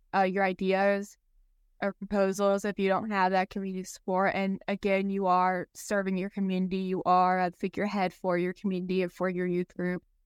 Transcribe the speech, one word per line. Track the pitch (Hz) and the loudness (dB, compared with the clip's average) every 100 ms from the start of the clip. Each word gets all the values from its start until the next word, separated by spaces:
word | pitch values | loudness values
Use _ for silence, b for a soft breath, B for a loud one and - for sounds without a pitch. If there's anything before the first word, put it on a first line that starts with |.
| _ 196 | _ 0
uh, | |
your | 190 190 | 2 2
ideas | 190 185 190 190 202 202 202 - _ _ _ _ _ _ | 0 0 0 2 2 0 -4 -16 _ _ _ _ _ _
or | 196 | -6
proposals | - 196 208 190 190 202 196 208 | -6 -4 2 2 2 2 2 -2
if | 196 | 0
you | 190 | 2
don't | 190 220 | 2 0
have | 196 185 | 2 2
that | 190 190 | 2 0
community | 202 196 185 | -4 -6 -8
support. | 185 - - 185 196 | -10 -10 -2 0 2
And | - 196 190 - | 0 -2 -4 -4
again, | 202 202 190 196 | -2 0 0 0
you | 196 190 | 0 2
are | 180 185 185 - - | 4 2 0 -6 -14
serving | - 208 190 185 | -4 -2 0 -2
your | 196 | -4
community. | 208 190 185 185 190 | -4 -2 0 -2 -2
You | 185 185 | -2 -2
are | 180 180 180 185 | 2 4 4 2
a | 180 | -2
figurehead | - 190 - 208 202 185 | -4 -6 -4 -4 0 -2
for | - 185 175 | -2 -2 0
your | 180 | -2
community | 185 202 180 180 185 | -4 -4 -4 -2 -2
and | 175 | -2
for | - 185 | -2 -4
your | 180 180 | -2 -2
youth | 175 180 - | -2 -4 -4
group | 180 180 - _ | -4 -4 -10 _